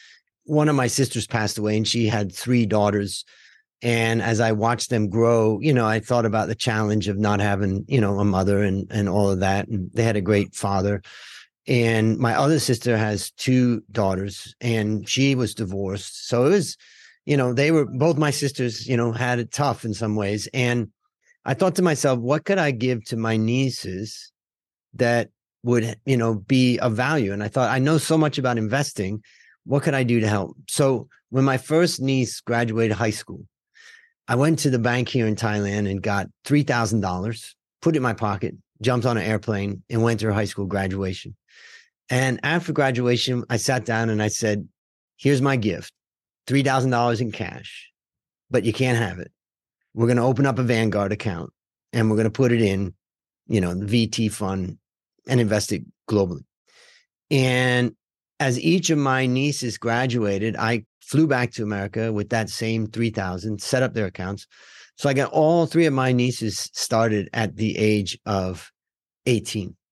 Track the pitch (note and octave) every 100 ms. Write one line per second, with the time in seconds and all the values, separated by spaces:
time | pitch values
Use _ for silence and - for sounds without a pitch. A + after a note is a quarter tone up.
0 | - - _ _ - D3+ D3+ C#3+ A#2+ -
1 | C3 A#2+ - A2+ G#2 - G#2+ G#2+ A2 A#2
2 | A2 A2 G2 - - B2 G#2+ G#2+ G#2 G2+
3 | G2+ - - - - _ _ _ A#2+ A#2
4 | A2+ A2+ G2+ A2 A2+ G#2+ A2+ B2 - A#2
5 | G#2 A2 A#2 A#2 A2 G#2 D#3 B2+ A2 A2
6 | - B2 A2+ A2 F#2 G#2+ - A2 G#2+ G#2+
7 | G#2 G2 G#2 G#2 G#2 G2 G2+ F#2+ - C3+
8 | G2+ G2 G#2 F#2 F#2+ G2+ G#2 G2 - G#2+
9 | G2+ G2 G2 F#2+ F#2+ G2 - G#2+ F2+ -
10 | A2+ G#2 F#2+ G#2 F#2+ - G#2 G2 G2 G2+
11 | - - - - - _ - B2+ A#2 A2+
12 | A2 A2 A#2+ F2 C#3 D#3+ - A#2+ A#2+ A2+
13 | A2 G#2 - - - B2+ B2 A2+ - G#2+
14 | G2 F#2 G2 G2 - - A#2+ A2+ G#2+ G#2+
15 | G#2 C3 C#3 C3 A2 - G2 G2 G2 G2
16 | - - - A#2+ C3 G3+ C#3 - _ -
17 | - _ - C#3+ B2 B2 D3 D#3+ C3 C3
18 | D#3 D3 D3+ C#3 C#3+ - B2 A2+ A2+ A#2+
19 | A#2 A2+ B2 B2 A2+ - C#3+ A2 A2+ G2+
20 | A2 G#2+ G2+ G#2 - C3 B2 A#2+ G#2+ _
21 | _ _ _ _ - C3 F#3+ F#3 F3+ D3
22 | C#3+ B2 A#2+ D3+ - G3 D3+ A#2+ B2+ A#2+
23 | - A2+ A2+ A2 A2 B2+ C3+ A2 G2 F#2
24 | G#2+ - - _ _ _ _ _ _ A#2+
25 | A#2+ A#2+ A2 _ _ _ A#2+ A#2+ A2+ -
26 | - B2+ A2+ G#2+ - C3 B2+ A#2+ B2 A2
27 | C3 D#3 G2 G2+ G#2 C3+ A#2 C3 C3+ D#3+
28 | - D#3+ D3+ C#3 B2+ A#2 A2 C3 C#3+ -
29 | F#2+ G#2+ - _ _ _ - C#3 E3 C3+
30 | A#2+ A#2 G#2+ G#2 F#2 - - - C#3 B2
31 | A#2 _ _ B2+ C3+ C3 - D#3 F3 -
32 | C3+ C3 B2 - - A#2 A#2 A2 A2+ G2
33 | A2+ G#2+ - F#2 - _ _ _ - -
34 | _ _ - B2 D3 D#3 C#3+ B2+ A#2 B2
35 | A#2+ C3 A2 G#2 A2+ G#2 G2+ G#2 G2+ G2
36 | G#2 G2+ F#2+ - - D3 D3 A#2+ A2 A2+
37 | F#2+ F2+ G#2 A2+ - - _ _ E3 D#3
38 | B2 G#2 G#2+ F#2+ A2 - _ _ A2+ B2
39 | B2 A#2 F#2+ G#2+ - G2+ G2+ F#2+ - A#2
40 | A#2 A2 A2 G2+ G2+ - F#2+ G2 F#2+ F#2+
41 | F#2+ F#2 F#2+ G2 _ - - - _ _
42 | - B2+ C3 A#2 C#3+ E3+ E3+ D3 C3+ A#2+
43 | B2 A#2+ - B2 - A#2 - B2+ G#2+ A2+
44 | A2+ G#2+ G#2+ - A2 G#2 - _ _ _
45 | _ _ C#3 C#3 C#3 C3 G#2+ E2+ - -
46 | _ _ _ _ - C#3 C3+ C3 C3 B2
47 | A#2+ A2+ A#2+ - - - - - - _
48 | _ _ _ _ _ B2 G#2 - B2+ A#2
49 | G#2+ F2 - - _ _ _ _ _ -
50 | A#2 A#2+ B2 A#2+ C3+ B2 B2 A2+ A2 G2+
51 | G2 G#2 A2 E2+ D#2+ _ _ _ _ A#2+
52 | A2 G#2+ A2 G#2+ B2+ A#2 G#2 G2 F#2+ -
53 | _ _ _ _ - G#2+ F2+ F2+ G2+ A#2
54 | A2 A2+ A2 - G2 F#2+ F2+ - _ _
55 | _ _ - B2 A2 G#2 - F2+ A#1+ _
56 | - G#2 F#2+ D2+ - _ _ _ - _
57 | _ _ _ C#3 B2+ B2+ B2+ B2 B2 -
58 | _ _ _ - C3+ B2 E3 F3+ D#3+ D3+
59 | C#3 C3 C3 B2+ D3 C#3 B2 - A#2 A#2+
60 | B2+ A#2+ G#2 G2 A2 - A2+ A#2 - _
61 | - C3+ D#3+ B2+ B2 - G#2+ G#2 G2 A2+
62 | A2+ G#2 G2+ A2+ G2 - A2+ A2+ A2 A2+
63 | A#2 G#2 F#2 F#2 G#2+ G2+ - B2+ B2+ A2+
64 | G2 - F#2 G2+ - _ - - - -
65 | C#3+ C3+ C3 D#3 D#3 E3+ D#3+ E3 E3 C3+
66 | C3 B2 B2 A#2 A2+ - - - - A2+
67 | A2+ G#2 F#2+ A2+ A2 - A2 - G#2+ G#2+
68 | F#2+ - - G2 F#2 F2 - _ _ _
69 | _ _ - A2+ - G#2+ F#2 - _